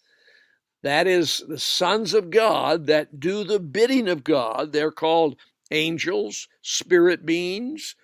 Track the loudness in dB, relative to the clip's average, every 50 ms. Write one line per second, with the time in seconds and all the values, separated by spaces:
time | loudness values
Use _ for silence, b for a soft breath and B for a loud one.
0 | b b b b b b b b b b b b b _ _ _ -4 -2 0 2
1 | 2 4 4 2 2 0 -2 -6 -6 -10 -10 -8 -6 -4 -2 0 0 0 0 0
2 | -2 0 0 0 0 2 2 4 4 4 2 2 0 0 -2 0 0 2 2 2
3 | 0 -4 -8 -6 -4 -4 -2 -2 -2 -2 -2 -2 -2 -2 0 2 2 4 4 2
4 | 2 0 -2 -2 0 0 0 0 0 -2 -4 -4 -6 -4 -2 -2 -2 -2 -2 -2
5 | 0 2 2 2 2 0 -2 b b b b b _ -4 -2 -2 -2 -2 -2 -4
6 | -4 -4 -2 -4 -4 -6 -8 -12 -14 -16 _ _ -10 -8 -6 -6 0 4 4 6
7 | 6 6 4 2 -2 -2 -2 -2 -2 -4 -6 -6 -8 -8 -10 -12 -12 -16 -16 b